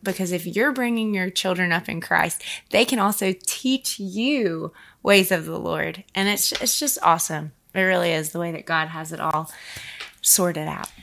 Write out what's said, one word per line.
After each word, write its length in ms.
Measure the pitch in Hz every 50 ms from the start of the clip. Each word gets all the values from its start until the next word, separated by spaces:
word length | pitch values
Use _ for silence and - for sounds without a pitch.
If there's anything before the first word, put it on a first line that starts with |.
| -
because 300 | 202 180 - 190 175 180
if 140 | 170 170
you're 260 | 175 - 202 247 302 262
bringing 400 | 262 247 240 233 226 220 214 202
your 160 | 190 185 185
children 420 | 185 - - 185 180 180 180 175
up 160 | 165 156 - -
in 100 | 165 165
Christ, 400 | - - 175 165 165 160 - - - - - - - -
they 160 | - 202 247
can 120 | - 262 226
also 360 | 196 208 208 - 208 190 185 - -
teach 540 | - - - - 254 262 262 - - - -
you 720 | 196 185 185 214 233 269 302 262 220 175 165 160 160 165 - - - - - _ -
ways 280 | - 202 196 190 -
of 140 | 185 165 160
the 140 | 165 165 -
Lord. 440 | - 170 165 156 160 165 165 190 - _ -
And 160 | 196 196 202
it's, 200 | 208 - - - - - 254
it's 160 | - - -
just 180 | 294 285 - - -
awesome. 500 | 170 165 165 - - 160 151 156 151 - _ _ _ -
It 60 | 185 190
really 280 | 185 185 175 175 170 160
is, 180 | 156 156 156 -
the 60 | 170
way 140 | 175 170 165
that 120 | - -
God 240 | - 165 160 160 160
has 240 | 165 156 156 156 165
it 80 | -
all 300 | - 160 156 156 160 - - - - - - - - - - - - - - - -
sorted 440 | - - - 180 175 160 156 156
out. 220 | 156 - - - - - -